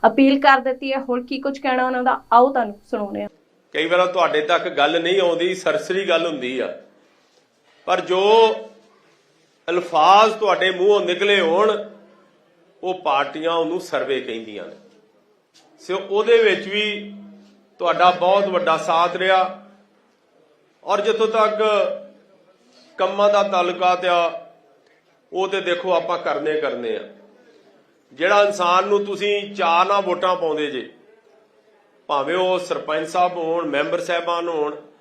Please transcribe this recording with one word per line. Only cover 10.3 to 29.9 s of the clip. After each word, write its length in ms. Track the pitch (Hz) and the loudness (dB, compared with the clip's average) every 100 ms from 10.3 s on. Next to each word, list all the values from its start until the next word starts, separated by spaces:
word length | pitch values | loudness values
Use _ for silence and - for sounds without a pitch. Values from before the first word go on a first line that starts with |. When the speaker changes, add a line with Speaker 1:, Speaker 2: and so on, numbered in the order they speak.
Speaker 2:
ਤੁਹਾਡੇ 360 | 214 214 180 190 | 2 0 2 0
ਮੂੰਹੋਂ 280 | 180 190 208 | 2 2 2
ਨਿਕਲੇ 380 | 175 180 202 202 | 2 -2 2 2
ਹੋਣ, 300 | 170 170 214 196 151 - - _ _ _ _ _ _ _ | 2 2 2 0 -8 -16 -20 _ _ _ _ _ _ _
ਉਹ 100 | - - | -8 -6
ਪਾਰਟੀਆਂ 560 | 151 139 143 156 160 | -2 -2 -2 -4 -2
ਉਹਨੂੰ 280 | 170 160 175 | -2 -2 -4
ਸਰਵੇ 380 | 170 143 113 131 | -4 -6 -2 -4
ਕਹਿੰਦੀਆਂ 440 | 120 113 110 104 85 | -4 -10 -10 -14 -14
ਨੇ। 100 | - - _ _ _ _ _ _ _ _ _ | -18 -20 _ _ _ _ _ _ _ _ _
ਸੋ 160 | - 185 | -8 -8
ਉਹਦੇ 380 | - 196 220 233 | -4 -2 4 4
ਵਿੱਚ 280 | 214 185 190 | 6 2 -2
ਵੀ 460 | 202 214 208 - - - - - _ _ _ | -4 -4 -4 -12 -18 -20 -20 -20 _ _ _
ਤੁਹਾਡਾ 300 | 175 165 180 | -2 4 4
ਬਹੁਤ 360 | 180 180 196 196 | 4 2 2 2
ਵੱਡਾ 280 | 180 175 156 | 0 0 0
ਸਾਥ 360 | - 165 175 180 | 0 0 0 -2
ਰਿਹਾ 200 | 185 190 185 196 - - _ _ _ _ _ _ _ _ _ _ - | 2 2 2 -4 -20 -20 _ _ _ _ _ _ _ _ _ _ -4
ਔਰ 160 | 202 | -2
ਜਿੱਥੋਂ 260 | 208 214 220 | 0 0 0
ਤੱਕ 340 | 220 214 - 214 208 185 - - - _ _ _ _ _ _ _ - | 2 0 2 0 0 -2 -4 -14 -20 _ _ _ _ _ _ _ -4
ਕੰਮਾਂ 320 | 185 202 208 | -4 2 2
ਦਾ 140 | 208 196 | 4 2
ਤਾਲੁਕਾ 480 | 190 175 175 180 180 | 0 -2 0 0 0
ਤੇ 120 | 180 | 0
ਆ, 240 | 175 170 - - _ _ _ _ _ _ _ _ | 0 0 -4 -18 _ _ _ _ _ _ _ _
ਉਹ 160 | 175 190 | -4 -2
ਤੇ 140 | 190 | -2
ਦੇਖੋ 320 | 175 175 190 | -2 -4 0
ਆਪਾਂ 240 | 170 175 170 | -2 -2 -6
ਕਰਨੇ 400 | 170 143 156 151 | -4 -4 -2 -2
ਕਰਨੇ 340 | 147 135 117 104 | -4 -4 -6 -8
ਆ। 100 | - - - _ _ _ _ _ _ _ _ | -10 -20 -20 _ _ _ _ _ _ _ _
ਜਿਹੜਾ 280 | 131 170 202 | -4 0 2
ਇਨਸਾਨ 440 | 208 185 175 180 202 | 2 0 2 2 2
ਨੂੰ 160 | 202 202 | 0 -2
ਤੁਸੀਂ 500 | 190 202 202 202 202 | -4 -2 -4 -4 -4
ਚਾਅ 300 | 175 170 | 0 2
ਨਾਲ 160 | 190 | 2